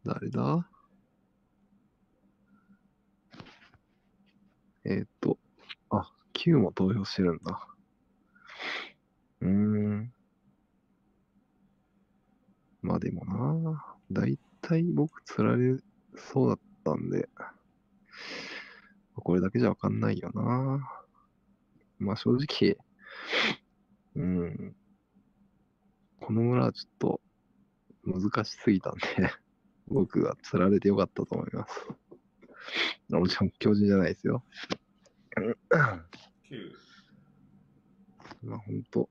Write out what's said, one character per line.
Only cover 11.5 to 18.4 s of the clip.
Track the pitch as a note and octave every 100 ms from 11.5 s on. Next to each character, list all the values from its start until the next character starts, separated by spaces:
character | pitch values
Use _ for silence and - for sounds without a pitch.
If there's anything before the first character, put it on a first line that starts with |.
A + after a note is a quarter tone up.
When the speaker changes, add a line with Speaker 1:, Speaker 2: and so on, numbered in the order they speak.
| _ _ _ _ _ _ _ _ _ _ _ _ _
Speaker 1:
ま | F2+ F2
あ |
で | -
も | - -
な、 | G2+ C3+ D#3+ E3 D#3 - - _
大 | G2 G#2 C#3 _ _
体 | - E3
僕 | F3 D3 D3+ -
釣 | - - A2
ら | A#2
れ | B2+ C3 _ _ _ -
そ | - - B2
う |
だ | G#2+
っ | _ -
た | - E2
ん | F2
で、 | F2+ F2+ - - - _ _ _ _ _ - - -